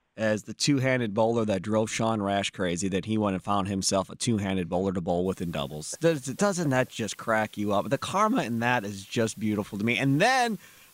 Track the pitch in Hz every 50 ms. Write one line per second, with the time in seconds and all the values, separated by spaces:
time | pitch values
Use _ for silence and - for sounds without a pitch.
0 | _ _ _ 110 110 107 110 104 - - 110 - - 151 143 131 127 131 131 123
1 | 120 107 98 113 110 113 117 117 110 104 98 95 - 107 107 107 113 110 - -
2 | 113 113 110 107 98 98 101 101 98 - - - 95 90 90 87 98 95 90 92
3 | 85 104 110 110 104 101 95 90 - 107 101 101 95 98 101 95 92 - 101 95
4 | 92 - - - - 127 113 104 101 95 95 92 90 80 90 90 98 98 90 98
5 | 82 92 87 87 90 95 90 - 95 85 80 78 71 67 73 76 76 - - -
6 | 160 165 165 143 123 135 123 - 196 202 190 175 170 143 131 127 127 - - -
7 | 110 98 - - - - 110 110 107 107 - 104 104 104 101 101 82 107 139 135
8 | - - 151 190 214 214 254 254 147 110 120 113 117 120 123 123 98 101 101 98
9 | 98 - - 120 113 110 - - 107 107 104 101 98 - - 98 104 117 120 95
10 | 131 139 135 151 190 247 262 262 240 233 214 - - - - - - -